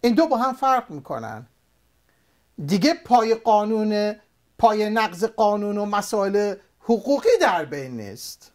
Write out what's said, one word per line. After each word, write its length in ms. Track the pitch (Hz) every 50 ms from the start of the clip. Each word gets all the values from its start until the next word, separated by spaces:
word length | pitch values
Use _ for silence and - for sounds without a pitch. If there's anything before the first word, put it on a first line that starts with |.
این 120 | - 240 233
دو 140 | 247 330 320
با 100 | 294 226
هم 160 | 240 262 262
فرق 360 | 262 - 262 262 254 - -
می‌کنن. 580 | 165 147 139 - 147 127 113 110 110 107 120 - _ _ _ _ _ _ _ _ _ _ _ _ _ _ _ _ _ _ _ _ _ - 147
دیگه 280 | 143 185 202 170 294 339
پای 420 | 339 - - 240 247 220 226 226
قانون، 800 | 226 - 233 220 208 208 214 220 220 214 214 214 208 208 208 214 214 _ _ _ _ _ _ _ _
پای 320 | - 226 214 214 214 214
نقض 340 | 214 226 220 - 175 175 196
قانون 540 | 220 220 - 220 208 208 208 208 208 208 208
و 80 | 208
مسائل 680 | 208 208 202 202 - - 214 196 196 196 202 208 208 196 196 _ _ _ _
حقوقی 500 | _ - 233 220 226 - 285 277 - 453 494 427
در 240 | 349 247 190 170 160
بین 320 | 135 135 143 135 131 127 117
نیست. 540 | 107 101 98 117 - - - _ - - _